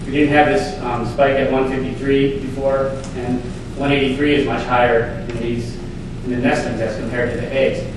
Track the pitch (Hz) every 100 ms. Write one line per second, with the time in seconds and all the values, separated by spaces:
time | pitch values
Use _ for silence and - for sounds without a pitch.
0 | - 143 147 147 147 135 - - 123 123
1 | 117 - 135 135 127 131 131 131 127 -
2 | 139 139 139 135 123 131 135 135 135 131
3 | - 127 123 127 - - - - 139 139
4 | 131 131 147 147 - - - 123 123 117
5 | 113 - - - 117 117 - - - -
6 | - - 127 127 123 - 127 113 117 -
7 | - 123 120 - 120 135 131 - -